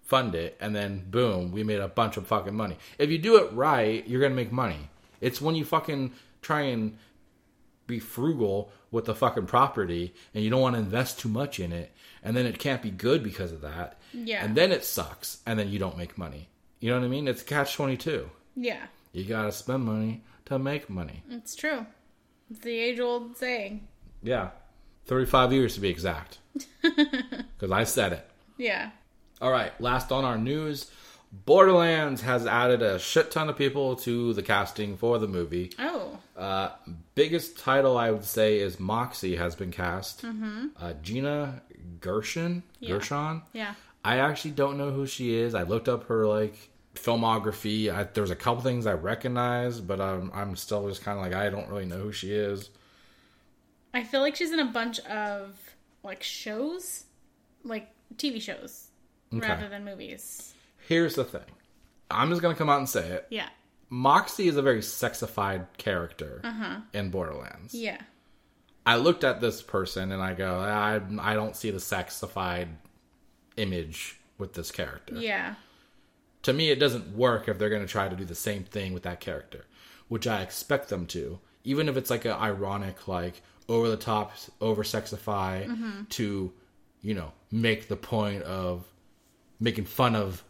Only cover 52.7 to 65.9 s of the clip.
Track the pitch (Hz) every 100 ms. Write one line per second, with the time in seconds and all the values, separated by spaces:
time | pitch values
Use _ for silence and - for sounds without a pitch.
52.7 | - _ _ - _ _ _ _ _ _
53.7 | _ _ 247 226 277 277 285 339 320 269
54.7 | 226 233 226 - 214 208 202 196 190 -
55.7 | - _ _ 202 190 - - - 214 285
56.7 | 359 359 - - _ _ _ _ _ 240
57.7 | 220 220 _ _ 214 294 226 - - -
58.7 | - - _ _ _ _ 226 220 208 208
59.7 | 202 202 190 196 - - - - - _
60.7 | _ - 165 165 - 127 - - - _
61.7 | _ _ _ _ 101 139 170 170 156 156
62.7 | 143 131 117 82 90 - 220 185 - _
63.7 | _ _ 123 135 160 190 - 185 143 135
64.7 | 117 107 - 120 - 110 - 98 95 85
65.7 | - -